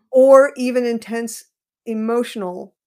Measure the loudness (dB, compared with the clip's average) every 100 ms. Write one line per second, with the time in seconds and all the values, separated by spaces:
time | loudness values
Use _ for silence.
0 | _ 4 6 6 6 -2 -6 -4 -4 -6
1 | -8 -10 -10 -14 -20 _ _ _ -12 -8
2 | -4 -4 -6 -8 -10 -10 -16 _